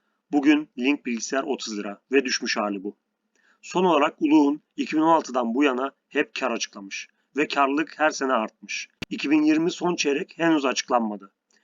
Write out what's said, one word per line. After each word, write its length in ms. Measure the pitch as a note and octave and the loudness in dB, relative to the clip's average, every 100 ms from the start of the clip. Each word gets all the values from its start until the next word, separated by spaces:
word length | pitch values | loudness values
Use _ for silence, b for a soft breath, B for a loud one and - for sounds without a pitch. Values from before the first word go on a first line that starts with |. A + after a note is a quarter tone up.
| _ _ _ | _ _ _
Bugün 360 | C#3+ C#3 D3+ D3+ - | 2 4 4 0 -4
Link 280 | B2+ C#3+ B2+ | -2 -2 -4
Bilgisayar 360 | A2+ - C3+ | -8 -4 -4
otuz 360 | D3 B2 - G#2 | -2 -6 -6 -8
lira 220 | G2+ G2+ _ | -10 -12 _
ve 120 | C3+ | 0
düşmüş 320 | B2+ - A#2 A#2+ | 2 -4 -4 -4
hali 280 | G#2 G2+ | -4 -4
bu. 120 | G2+ - _ _ _ _ _ _ | -8 -12 _ _ _ _ _ _
Son 220 | - F3 | -6 0
olarak 380 | F#3 D#3 D3+ - | 2 4 2 0
Uluğ'un 380 | D3+ D#3 C#3+ D3+ _ - | 4 6 4 0 _ -8
iki 200 | A#2+ D#3 | -4 0
bin 40 | |
on 120 | D#3+ | 4
altıdan 420 | D#3+ C3 B2 A#2 | 2 2 -4 -2
bu 100 | B2 | 2
yana 280 | D3 B2 C#3 - _ | 0 0 -6 -8 _
hep 260 | C#3 D#3 | -4 -4
kar 160 | - B2+ | -4 -4
açıklamış 580 | A2 - G#2+ G2 - - _ _ C3 | -4 -6 -12 -14 -14 -16 _ _ -4
ve 120 | D3+ | -2
karlılık 500 | C#3+ C#3 C#3+ D#3 - | 0 2 0 -4 0
her 120 | D3+ | -2
sene 220 | - C3+ | 0 0
artmış. 560 | B2 G#2+ - - - - _ - | 0 -2 -8 -12 -12 -12 _ -10
İki 200 | - C#3 | -6 2
bin 120 | D3+ | 4
yirmi 280 | D3+ D#3 E3+ | 4 2 0
son 260 | - F3 F3 | -2 -4 0
çeyrek 420 | D3 C#3+ G3 - | 0 -2 -4 -2
henüz 260 | E3 D#3 | 2 2
açıklanmadı. 680 | C3+ A#2 - B2 A2 G2+ G2 _ _ _ | 0 -2 0 0 0 -6 -14 _ _ _